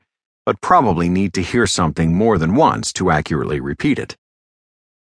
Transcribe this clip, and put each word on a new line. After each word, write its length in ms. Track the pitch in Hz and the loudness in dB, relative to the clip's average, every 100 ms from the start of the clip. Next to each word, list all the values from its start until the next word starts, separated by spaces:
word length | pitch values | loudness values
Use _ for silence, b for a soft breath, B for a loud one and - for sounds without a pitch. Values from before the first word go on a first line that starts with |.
| _ _ _ _ | _ _ _ _
but 160 | - 98 | -6 -4
probably 480 | - 180 120 82 87 | 2 4 4 2 0
need 240 | 92 98 | 0 -2
to 80 | 95 | -4
hear 240 | 87 120 104 | -2 0 0
something 460 | - 85 73 82 | 0 -2 0 0
more 260 | 87 113 98 | 2 2 2
than 180 | 80 117 | 2 2
once 360 | 156 107 - | 2 0 -6
to 160 | - 90 | -2 0
accurately 500 | 78 - 76 50 73 | 0 -2 -4 -4 -4
repeat 400 | 67 73 147 127 | -6 -4 -2 -2
it. 160 | - - _ _ _ _ _ _ _ _ | -6 -16 _ _ _ _ _ _ _ _